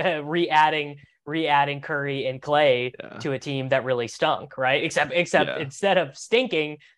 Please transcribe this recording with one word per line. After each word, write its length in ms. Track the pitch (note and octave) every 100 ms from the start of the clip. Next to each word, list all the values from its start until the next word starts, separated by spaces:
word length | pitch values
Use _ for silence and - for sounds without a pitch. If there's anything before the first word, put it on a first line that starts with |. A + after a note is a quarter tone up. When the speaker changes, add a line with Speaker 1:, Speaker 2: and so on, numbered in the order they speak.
Speaker 1:
uh, 220 | F3 D#3
re-adding, 760 | D3 E3+ E3+ D#3 D#3 D#3 D3 C#3+ - _ -
re-adding 540 | D#3+ D3+ C#3+ C#3+ C#3+
Curry 460 | C#3+ D3 C#3 C#3 B2+
and 140 | C3
Klay 520 | - D3 D3+ B2 B2 -
Speaker 2:
Yeah. 160 | - -
Speaker 1:
to 140 | C#3+
a 60 | C3
team 300 | C#3+ C3+ C3
that 120 | C3+
really 220 | B2 B2 A#2
stunk, 500 | - D#3 A#2+ C#3+ -
right? 280 | B2+ C#3
Except, 260 | B2+ - D3
except 360 | F3 E3+ F#3 D3
Speaker 2:
Yeah. 100 | C3
Speaker 1:
instead 400 | C#3 - G3 F#3
of 180 | C#3+ -
stinking, 600 | - A#3 B3 E3 D3+ D3+ _